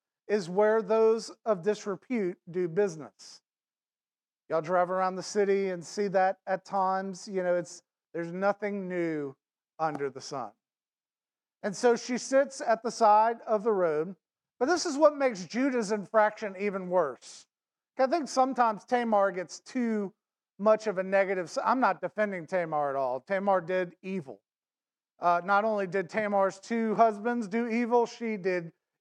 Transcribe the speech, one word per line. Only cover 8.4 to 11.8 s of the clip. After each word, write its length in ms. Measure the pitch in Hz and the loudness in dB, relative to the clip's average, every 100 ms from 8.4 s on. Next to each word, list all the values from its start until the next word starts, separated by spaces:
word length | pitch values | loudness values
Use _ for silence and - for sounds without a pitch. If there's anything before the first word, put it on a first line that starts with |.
| 196 202 208 202 185 | -2 0 -4 -6 -6
new 480 | 180 170 156 143 - _ _ _ - | -4 -2 -4 -6 -10 _ _ _ -6
under 300 | 160 143 139 | -4 -4 -6
the 120 | 131 | -8
sun. 300 | - 139 113 - _ _ _ _ _ _ _ _ _ _ | -12 -10 -10 -14 _ _ _ _ _ _ _ _ _ _
And 140 | 208 | -8
so 180 | 185 | 0